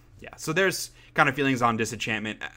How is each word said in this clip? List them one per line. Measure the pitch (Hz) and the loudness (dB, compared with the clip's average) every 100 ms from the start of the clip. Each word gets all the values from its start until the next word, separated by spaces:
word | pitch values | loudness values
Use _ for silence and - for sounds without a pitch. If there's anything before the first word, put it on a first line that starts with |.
| _ - | _ -20
yeah, | - - | -20 -10
so | - | -4
there's | 160 190 - - - - | 0 0 0 -8 -14 -4
kind | - 143 | 2 2
of | |
feelings | 135 135 127 | 4 0 2
on | 120 113 | 2 2
Disenchantment. | 110 110 - 110 107 104 - | -2 -4 -4 -4 -4 -8 -12